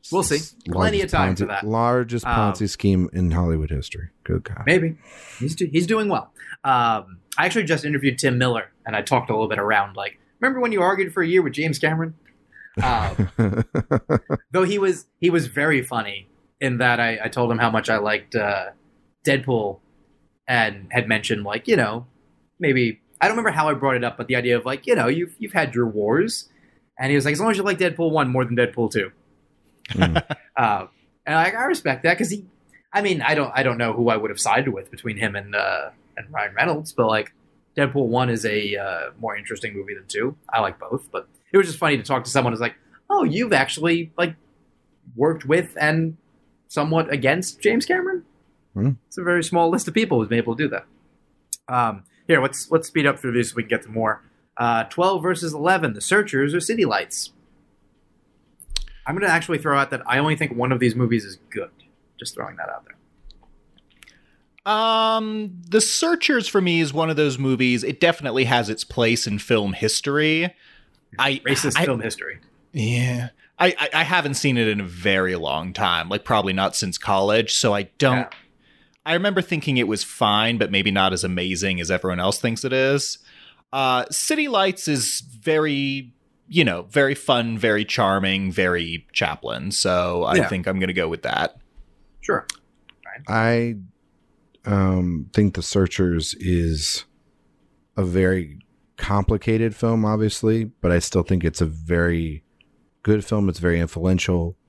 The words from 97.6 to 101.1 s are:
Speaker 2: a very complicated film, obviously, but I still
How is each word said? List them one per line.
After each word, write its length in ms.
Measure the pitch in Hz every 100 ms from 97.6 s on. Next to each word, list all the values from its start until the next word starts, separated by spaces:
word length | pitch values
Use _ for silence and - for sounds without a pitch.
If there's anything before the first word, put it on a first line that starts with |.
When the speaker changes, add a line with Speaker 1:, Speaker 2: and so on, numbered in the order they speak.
| _ _ _ -
Speaker 2:
a 80 |
very 540 | 92 90 92 92 80 73 _ _ _ -
complicated 800 | - 101 98 107 - 110 113 104
film, 280 | 117 113
obviously, 600 | 107 107 107 - 110 113
but 260 | 110 _ 90
I 80 | 87
still 240 | -